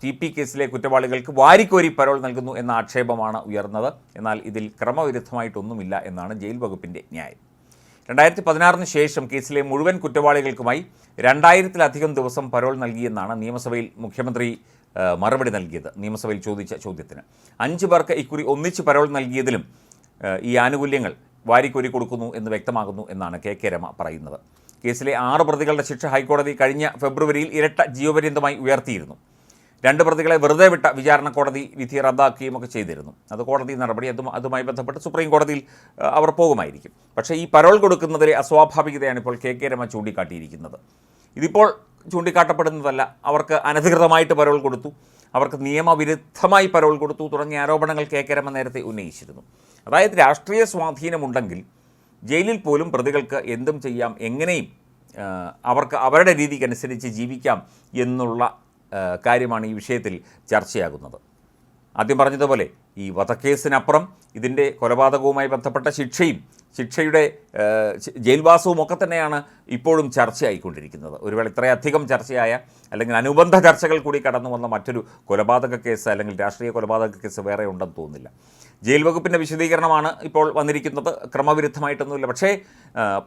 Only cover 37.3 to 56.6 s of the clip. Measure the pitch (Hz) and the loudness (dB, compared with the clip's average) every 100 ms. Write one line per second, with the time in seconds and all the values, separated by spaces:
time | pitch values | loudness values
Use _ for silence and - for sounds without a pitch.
37.3 | 165 165 151 165 208 196 175 160 156 156 | -4 4 8 10 10 8 4 0 2 4
38.3 | 139 139 156 156 156 151 143 135 123 120 | 4 4 6 6 4 -2 -2 -4 -4 -6
39.3 | 120 127 123 139 127 120 113 107 98 87 | -6 -6 -4 -4 -4 -6 -8 -8 -6 -8
40.3 | 85 78 76 78 - _ _ _ _ _ | -10 -16 -16 -18 -18 _ _ _ _ _
41.3 | - 160 208 214 - _ _ 160 175 170 | -4 0 4 4 2 _ _ -8 -4 0
42.3 | 170 170 156 156 156 143 131 131 - 143 | 2 2 2 -2 -2 -4 -2 -4 -4 -2
43.3 | 147 151 156 - 151 165 175 165 160 160 | 0 2 0 0 2 4 6 6 6 4
44.3 | 151 147 147 139 123 147 - _ _ _ | 4 4 4 0 -4 -10 -16 _ _ _
45.3 | 127 139 139 139 147 165 156 151 156 - | -2 -2 -2 -4 0 2 2 2 -2 -6
46.3 | - 185 196 190 175 151 151 147 147 151 | 0 4 6 6 4 4 4 -2 -6 -6
47.3 | 147 147 147 143 156 156 151 147 143 139 | -6 -4 -4 0 0 0 -2 -4 -4 -2
48.3 | 147 139 135 127 127 104 110 92 - - | -2 -4 -6 -6 -8 -10 -10 -12 -14 -20
49.3 | 64 - _ _ _ - 147 208 190 139 | -20 -20 _ _ _ 0 2 4 6 6
50.3 | 147 - 214 226 180 160 139 165 165 139 | 4 0 0 0 -2 -6 -6 -6 -6 -4
51.3 | 127 104 87 - _ _ _ _ _ 107 | -4 -6 -10 -16 _ _ _ _ _ -4
52.3 | 156 202 220 156 147 165 127 127 143 117 | -2 0 -2 0 0 0 -2 0 -2 -2
53.3 | 131 - 117 131 151 131 120 120 107 113 | -6 -6 -6 -4 -6 -6 -6 -6 -6 -8
54.3 | 127 170 165 - _ _ _ _ 113 98 | -4 -4 -4 -6 _ _ _ _ -14 -10
55.3 | 92 87 - 120 127 131 135 131 156 185 | -10 -12 -8 -2 0 0 -2 2 4 4
56.3 | 160 147 139 | 4 0 -2